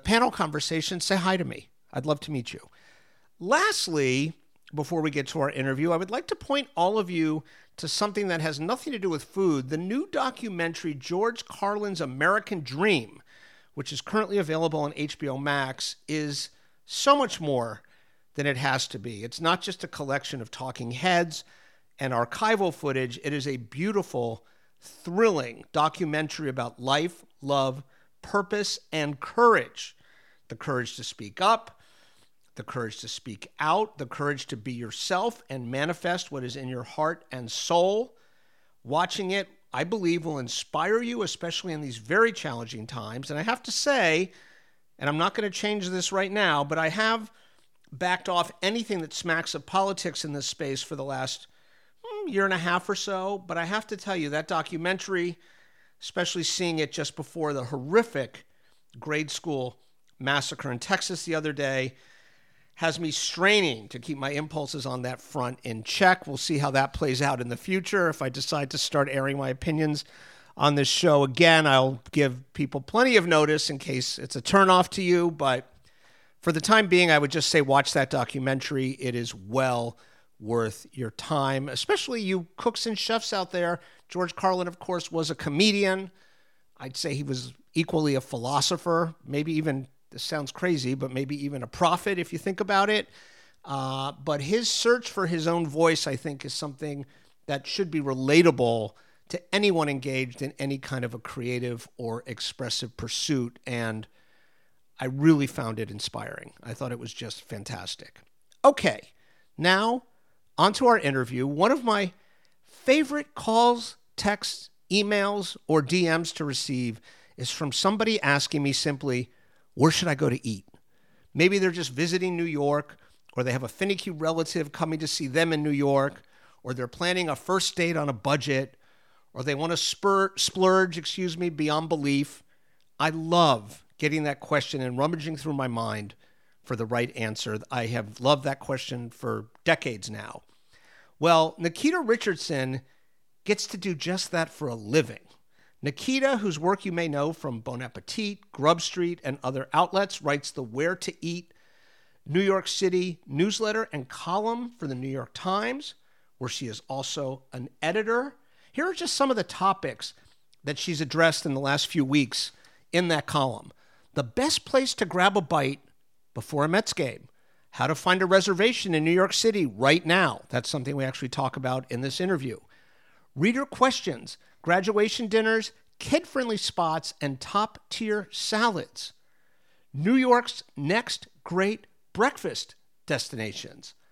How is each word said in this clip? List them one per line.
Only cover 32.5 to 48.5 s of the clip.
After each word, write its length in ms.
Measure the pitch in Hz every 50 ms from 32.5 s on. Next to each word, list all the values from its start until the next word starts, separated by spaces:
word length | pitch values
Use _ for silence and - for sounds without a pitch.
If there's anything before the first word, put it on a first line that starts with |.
| _
the 80 | - 110
courage 360 | - - 127 117 110 107 -
to 80 | - 113
speak 440 | - - - 127 107 - - - _ -
out, 380 | 147 156 165 196 220 214 - -
the 80 | 143
courage 420 | 120 - - 143 143 143 131 - -
to 100 | - 113
be 160 | 107 131 123
yourself 680 | 117 120 110 104 - - - 190 180 208 240 226 - - _
and 200 | 135 131 123 117
manifest 640 | 127 135 147 165 175 - - 175 175 180 - -
what 120 | 147 139 127
is 120 | 120 117
in 120 | 139 131 127
your 160 | 127 123 120
heart 420 | - - - 156 156 165 - - _
and 200 | - 127 123 113
soul. 640 | - - - - 170 175 175 190 202 220 247 254 - _ _ _ _ _ _ _ _ _ _ _ _ _ _
Watching 480 | 120 139 156 180 180 - - 196 185
it, 180 | 190 202 190 - - _ _ _ -
I 100 | 127 147
believe, 420 | 175 220 220 185 170 170 170 160
will 140 | 170 151 139
inspire 600 | 123 117 - - - - - 156 160 190 214 226
you, 200 | 240 233 240 240
especially 520 | 202 170 - - - 170 160 - - 185 160
in 80 | 151
these 160 | 151 135 117 113
very 340 | 107 113 165 208 226 233
challenging 560 | 220 - - 156 123 117 117 110 - 110 107 120
times. 420 | 139 120 110 107 110 127 - -
And 100 | 147 147
I 40 | 185
have 180 | 226 247 - -
to 80 | -
say, 600 | - - - 294 277 262 196 165 160 165 185 180 - - - - - - _ _ _ _ _ _ _ -
and 120 | 131 143
I'm 80 | 147 156
not 160 | 170 185 -
gonna 160 | - 208 202
change 400 | 180 - - 208 208 208 185 180
this 220 | 185 180 175 -
right 200 | 190 190 196 190
now, 320 | 196 214 202 175 151 147 147
but 160 | 143 156 160
I 100 | 160 160
have 420 | 165 208 220 220 226 226 214 - - - - - _ _ _ _ _ _ _ _
backed 360 | - 127 180 180 180 180 180 -
off 240 | 180 175 170 165